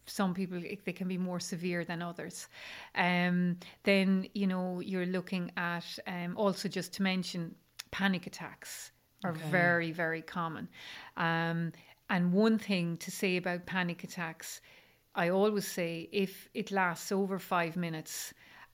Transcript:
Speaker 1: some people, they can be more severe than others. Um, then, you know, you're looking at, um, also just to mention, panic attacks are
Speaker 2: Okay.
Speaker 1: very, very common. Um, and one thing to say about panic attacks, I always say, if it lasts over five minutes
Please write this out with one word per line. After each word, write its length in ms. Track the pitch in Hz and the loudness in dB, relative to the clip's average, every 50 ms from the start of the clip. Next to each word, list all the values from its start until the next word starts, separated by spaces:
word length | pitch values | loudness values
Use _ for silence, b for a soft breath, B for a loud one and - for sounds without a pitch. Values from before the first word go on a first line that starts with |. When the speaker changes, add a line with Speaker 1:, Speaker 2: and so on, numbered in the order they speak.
| - | -16
Speaker 1:
some 280 | - - - 202 185 175 | -8 -2 0 2 2 2
people, 260 | 190 190 180 180 180 | 0 -2 -2 -4 -6
they 320 | 170 - - 190 - 190 | -6 -6 -8 -8 -6 -8
can 160 | 180 - 190 180 | -6 -4 -4 -2
be 100 | 185 180 | 0 0
more 220 | 185 180 180 175 | 0 -2 -2 -4
severe 440 | - - 202 160 170 180 175 175 165 | -4 -4 -6 -4 -2 -2 -2 -2 -2
than 160 | 170 175 165 | -4 -4 -4
others. 460 | 175 170 170 - - 175 - - - B B B B B B B B B B | -6 -6 -6 -8 -8 -10 -10 -12 -14 B B B B B B B B B B
Um, 640 | - 185 175 180 175 175 180 180 180 180 180 175 175 B B B B | 2 4 4 6 6 4 4 4 4 2 2 0 -2 B B B B
then, 460 | - 208 196 196 190 190 190 190 190 - - | 4 6 6 6 6 6 6 4 2 0 -2
you 120 | 208 202 | 0 0
know, 320 | 190 185 185 180 185 180 180 | 2 2 0 -2 -2 -4 -4
you're 280 | - 202 190 185 180 | -4 -2 -2 0 0
looking 440 | 180 185 190 180 - 202 185 175 175 - | 2 0 0 0 0 -2 -2 -2 -4 -4
at, 420 | 180 180 175 175 170 - - - - - | -4 -2 -2 -2 -4 -6 -8 -10 -10 -8
um, 300 | - 180 175 175 175 180 | -6 -6 -4 -4 -4 0
also 320 | - 214 196 180 190 - 190 | 2 2 2 2 0 -2 -4
just 240 | - 185 175 - - | -4 -4 -4 -4 -2
to 80 | - | 0
mention, 540 | 196 190 185 185 175 - - 180 165 165 - - _ _ _ - - - | 0 2 2 0 -2 -2 -4 -4 -6 -6 -8 -14 _ _ _ -18 -14 -10
panic 380 | - - 196 196 185 170 - 196 | -4 0 2 2 2 0 -4 -8
attacks 640 | - - 175 - - - - - - - - - - _ _ _ _ _ - | -10 -10 -10 -12 -12 -14 -14 -14 -12 -12 -14 -16 -18 _ _ _ _ _ -4
are 60 | 180 | -4
Speaker 2:
Okay. 180 | 165 160 160 156 | -4 -4 -2 2
Speaker 1:
very, 420 | 160 180 175 175 175 170 165 165 | 4 6 6 6 6 4 2 0
very 280 | 151 175 170 160 165 165 | 0 0 0 0 -2 -4
common. 460 | 160 - - 185 170 165 151 104 - B B B B B B B B B B | -6 -6 -4 -4 -2 -2 -4 -6 -8 B B B B B B B B B B
Um, 560 | - 170 165 165 165 165 165 165 165 170 165 B B B B B _ _ - | 0 2 2 2 2 2 0 0 0 -2 -2 B B B B B _ _ 0
and 220 | 208 175 175 175 | 2 4 4 6
one 260 | 175 196 220 226 220 214 | 6 6 6 6 6 4
thing 380 | - - 202 180 170 170 170 160 | 2 2 2 2 2 0 -2 -4
to 120 | - 190 | -6 -10
say 260 | - - - 190 180 | -4 -2 0 2 2
about 300 | 180 180 185 175 175 180 | 0 0 -2 -4 -4 -6
panic 360 | - 180 185 180 175 170 - | -4 -2 -2 0 -2 -4 -6
attacks, 580 | - - - 185 170 160 160 - - - - - B B B B B B B B B _ - | -10 -10 -8 -8 -8 -8 -8 -10 -12 -12 -14 -14 B B B B B B B B B _ -2
I 140 | 202 175 170 | 0 2 4
always 380 | 185 190 202 214 214 202 190 | 4 6 4 4 4 2 -2
say, 420 | - - - 175 165 170 165 165 - | -2 -2 -2 -2 -2 -4 -6 -8 -4
if 380 | - 208 196 185 - - - - - | 0 0 0 0 -2 -8 -18 -8 -6
it 160 | 240 202 - | -6 -4 -2
lasts 400 | 196 196 185 180 165 - - - | 0 2 2 2 0 -2 -4 -2
over 260 | 202 190 196 185 196 185 | 0 0 2 0 -2 -4
five 380 | - - 190 180 170 165 160 | -2 0 0 0 0 0 0
minutes 580 | 180 175 170 160 156 156 - - - - - B B B B B B B B | -2 -2 -2 -4 -6 -8 -8 -10 -8 -10 -10 B B B B B B B B